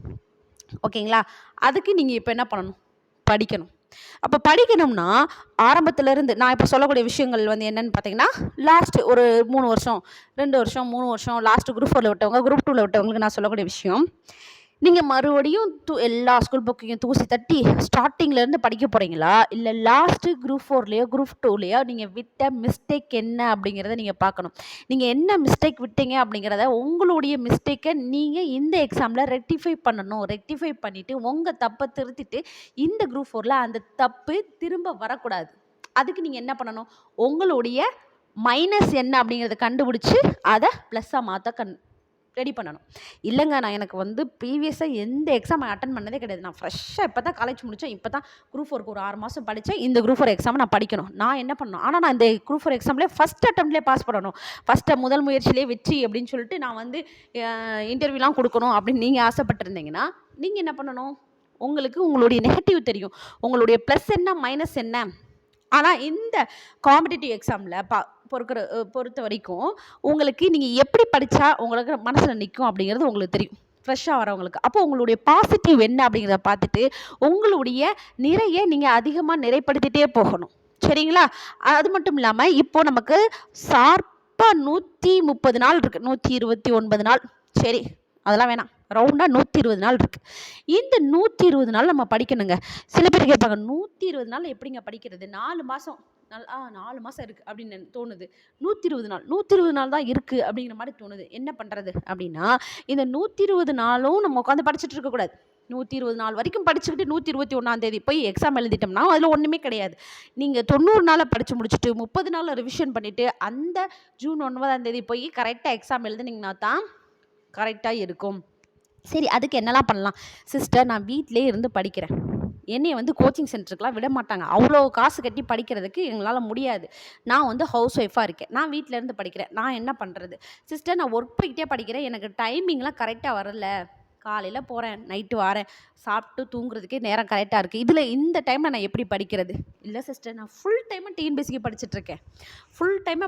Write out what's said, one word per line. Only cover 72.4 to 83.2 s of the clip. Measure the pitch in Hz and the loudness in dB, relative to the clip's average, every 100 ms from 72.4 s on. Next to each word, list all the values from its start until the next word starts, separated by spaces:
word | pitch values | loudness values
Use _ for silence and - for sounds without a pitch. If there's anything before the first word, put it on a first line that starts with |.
| 208 - 247 | -6 -2 -2
அப்படிங்கிறது | 190 190 226 285 | 0 -2 0 0
உங்களுக்கு | 208 185 | -2 -2
தெரியும், | 196 208 - _ _ | -4 -4 -8 _ _
ஃப்ரெஷ்ஷா | - - 339 277 | -6 -4 -2 0
வரவங்களுக்கு. | 208 190 180 - | 0 -4 -8 -4
அப்போ | - 415 | 0 2
உங்களுடைய | 330 269 233 226 | 2 2 2 2
பாசிட்டிவ் | - 330 427 415 - 277 | 6 6 6 4 6 6
என்ன | 220 254 247 | 6 4 2
அப்படிங்கிறத | 220 202 190 196 | 2 2 2 2
பார்த்துட்டு | 202 190 202 262 - - - | 0 0 0 0 -2 -12 0
உங்களுடைய | 285 381 427 359 247 254 311 415 - - | 2 4 4 2 0 0 -2 -2 -8 -4
நிறைய | 277 381 440 349 403 | 2 2 2 2 2
நீங்க | 285 285 | 2 4
அதிகமா | 233 240 302 311 330 | 4 2 -2 0 0
நிறைப்படுத்திட்டே | 240 269 262 277 269 294 294 | 2 0 0 0 0 2 2
போகணும். | 240 208 175 180 _ _ _ - | 4 2 0 -6 _ _ _ 0
சரிங்களா? | 294 311 349 302 - - - | 2 4 4 4 2 -18 -4
அது | 254 302 381 | 2 4 4
மட்டும் | 381 349 | 0 0
இல்லாம | 294 233 220 311 | 0 2 2 4
இப்போ | 285 269 311 | 4 4 2
நமக்கு | 311 247 233 311 | 2 2 2 4